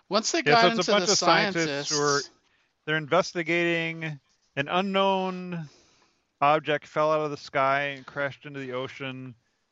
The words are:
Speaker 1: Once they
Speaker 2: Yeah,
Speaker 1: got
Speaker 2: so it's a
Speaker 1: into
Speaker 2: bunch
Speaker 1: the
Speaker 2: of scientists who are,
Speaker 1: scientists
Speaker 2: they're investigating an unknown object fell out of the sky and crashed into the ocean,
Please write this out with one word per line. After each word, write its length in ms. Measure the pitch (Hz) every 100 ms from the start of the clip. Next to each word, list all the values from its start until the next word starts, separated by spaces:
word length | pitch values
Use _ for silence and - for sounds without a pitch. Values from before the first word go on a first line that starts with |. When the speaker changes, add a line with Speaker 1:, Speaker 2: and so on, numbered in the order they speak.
| -
Speaker 1:
Once 240 | 196 220
they 100 | 339
Speaker 2:
Yeah, 80 | 196
Speaker 1:
got 80 | 226
Speaker 2:
so 80 | 226
it's 100 | 226
a 20 |
Speaker 1:
into 120 | -
Speaker 2:
bunch 160 | 202 190
Speaker 1:
the 0 |
Speaker 2:
of 100 | 185
scientists 680 | 175 165 208 175 156 139 147
who 80 | 151
are, 280 | 147 143
Speaker 1:
scientists 60 | - _ _ _ _ _ -
Speaker 2:
they're 100 | 156
investigating 1200 | 143 170 185 180 160 170 170 165 165 165 160 147 _ _ _ -
an 120 | 143
unknown 1000 | 175 196 190 196 190 185 180 180 170 151 _ _ _ _ _ _ -
object 460 | 143 156 151 147 -
fell 260 | 156 156
out 80 | 156
of 80 | 151
the 60 | 143
sky 460 | - 143 135 139 143 135
and 100 | 127
crashed 380 | 143 139 - 147
into 140 | 139
the 120 | 131
ocean, 600 | 127 131 - 135 131 131 117 _ _ _